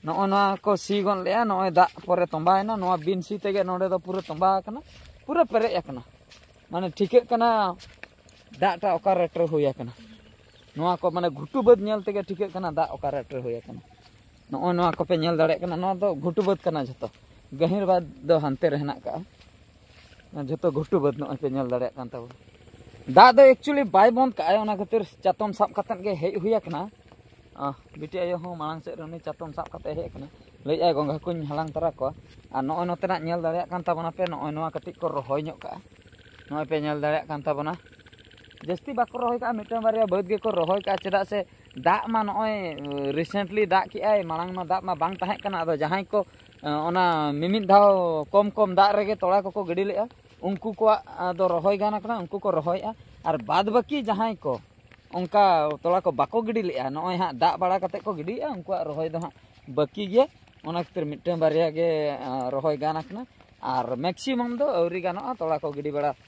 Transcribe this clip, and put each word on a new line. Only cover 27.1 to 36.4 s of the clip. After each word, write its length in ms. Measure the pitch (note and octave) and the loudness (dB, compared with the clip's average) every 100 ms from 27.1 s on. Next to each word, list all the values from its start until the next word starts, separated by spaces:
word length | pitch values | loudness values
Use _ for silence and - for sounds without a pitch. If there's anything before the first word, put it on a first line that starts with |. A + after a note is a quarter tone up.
| - - - _ | -20 -20 -20 _
ᱟᱦ, 220 | - C#3+ C#3 - D#3 | -8 -8 -8 -18 -16
ᱵᱤᱴᱤ 220 | D3+ F#3 | -10 -4
ᱟᱭᱳ 180 | F3 F3 | -4 -4
ᱦᱚᱸ 200 | F3 E3+ | -6 -8
ᱢᱟᱲᱟᱝ 220 | D#3 D#3+ | -8 -8
ᱥᱮᱫ 120 | E3+ - | -12 -12
ᱨᱮ 80 | |
ᱩᱱᱤ 140 | D#3+ E3+ | -12 -12
ᱪᱟᱛᱚᱢ 300 | D#3+ D3+ E3 | -12 -10 -12
ᱥᱟᱵ 120 | C#3+ - | -10 -12
ᱠᱟᱛᱮᱫ 260 | - - D3+ | -10 -10 -8
ᱦᱮᱡ 100 | - | -10
ᱟᱠᱟᱱᱟ᱾ 200 | - C#3 - - - | -12 -18 -20 -20 -12
ᱞᱟᱹᱭᱮᱫᱼᱟᱭ, 280 | C3+ D#3 E3+ | -4 2 2
"ᱜᱚᱸᱜᱷᱟ 220 | D3 D3+ D3+ | 2 -2 -4
ᱠᱚᱧ 220 | - E3+ D3 | -4 -6 -4
ᱦᱟᱞᱟᱝ 240 | D3+ D#3+ | -6 -6
ᱛᱟᱨᱟ 180 | D#3 E3 | -2 -4
ᱠᱚᱣᱟ।" 180 | - C3 D3 - - - | -2 -6 -6 -20 -20 -8
ᱟᱨ 120 | B2+ | -4
ᱱᱚᱜᱼᱚᱭ 240 | C3+ D#3+ F3 | -2 -2 -2
ᱱᱚᱛᱮᱱᱟᱜ 340 | F3 F#3 F3+ | -2 -2 -2
ᱧᱮᱞ 180 | D#3+ F3 | -2 -2
ᱫᱟᱲᱮᱭᱟᱜ 260 | E3 E3 F3 | -2 -2 -4
ᱠᱟᱱ 120 | F3+ | -6
ᱛᱟᱵᱚᱱᱟᱯᱮ, 400 | F3 D#3+ E3 - F3+ | -2 -2 -4 -4 -4
ᱱᱚᱜᱼᱚᱭ 260 | D3 D3 | -4 -6
ᱱᱚᱣᱟ 160 | D3+ D#3+ | -6 -6
ᱠᱟᱹᱴᱤᱡ 240 | D#3 - - | -6 -12 -8
ᱠᱚ 80 | E3 | -6
ᱨᱚᱦᱚᱭ 320 | C#3+ A#2+ C#3 | -4 -4 -4
ᱧᱚᱜ 160 | D3+ - | -4 -10
ᱠᱟᱜᱼᱟ᱾ 200 | - - - - - - - - | -14 -14 -18 -20 -20 -20 -20 -20